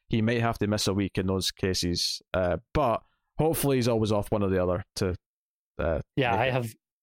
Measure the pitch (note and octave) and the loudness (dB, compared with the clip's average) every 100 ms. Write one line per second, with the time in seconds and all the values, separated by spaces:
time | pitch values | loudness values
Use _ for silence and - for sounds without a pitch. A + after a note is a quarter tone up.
0 | - A#2 A2 A#2+ A#2 A2+ G#2 G#2 - G2 | -4 0 2 2 0 0 0 0 0 0
1 | G2 - F#2+ F#2+ - - F#2+ F#2 F2 F2 | 0 0 0 0 -2 -2 -2 0 -2 -2
2 | - - - F#2 F2+ E2 - D#3 C3 A2 | -4 -6 -6 -2 0 -2 -4 -2 0 -2
3 | - _ _ - D#3 D#3 C#3 C3 A#2+ A2+ | -6 _ _ -2 0 0 0 2 2 2
4 | G#2+ G#2 - A2 G2 F#2+ F2+ F2+ - - | 2 0 0 0 2 2 0 -2 -6 -4
5 | F#2 F2+ _ _ _ _ _ - E2 D2+ | -4 -4 _ _ _ _ _ -6 -2 -2
6 | - - B2 A2 C3 B2+ A2+ - _ _ | -4 -2 0 2 2 0 -4 -8 _ _